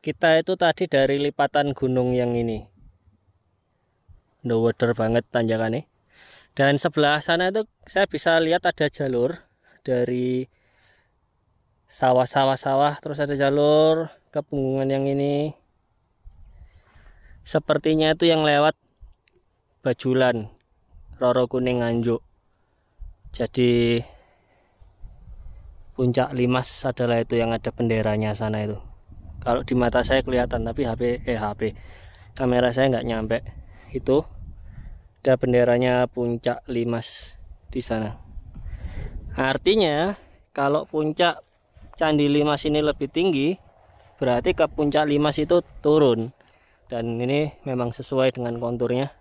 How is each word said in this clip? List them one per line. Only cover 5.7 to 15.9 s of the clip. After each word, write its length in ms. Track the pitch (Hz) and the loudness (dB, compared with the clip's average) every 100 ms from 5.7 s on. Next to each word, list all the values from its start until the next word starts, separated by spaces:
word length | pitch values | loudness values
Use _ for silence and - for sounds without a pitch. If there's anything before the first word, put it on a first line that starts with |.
| 117 - _ _ _ - - _ - | -4 -8 _ _ _ -20 -20 _ 0
Dan 240 | 139 143 | 2 2
sebelah 400 | 170 151 147 147 | 0 2 2 2
sana 320 | 147 170 180 | 0 0 0
itu 160 | 208 214 _ | -2 -6 _
saya 240 | - 185 196 | -6 0 0
bisa 320 | 151 170 165 | 0 2 2
lihat 240 | 160 170 | 2 2
ada 240 | 180 - 151 | 0 0 -4
jalur 480 | - 139 123 127 170 _ _ _ _ | -2 -4 0 0 -2 _ _ _ _
dari 640 | - 123 123 123 123 127 131 _ _ _ _ _ _ _ _ _ _ _ _ _ _ | -4 -2 0 0 -2 -2 -6 _ _ _ _ _ _ _ _ _ _ _ _ _ _
sawah-sawah-sawah, 1120 | - 131 127 127 139 135 131 139 135 147 147 | -2 2 2 2 2 2 0 0 2 2 0
terus 160 | 151 147 | -10 -6
ada 160 | 143 139 | -4 0
jalur 720 | 139 143 147 151 156 160 160 - _ | 2 4 4 6 4 2 -2 -12 _
ke 80 | 147 147 | -8 -4
pegunungan 400 | 143 131 135 135 | -4 -2 0 0
yang 240 | 135 139 | 0 0
ini. 400 | 139 143 143 151 - _ _ _ | 0 0 0 -4 -8 _ _ _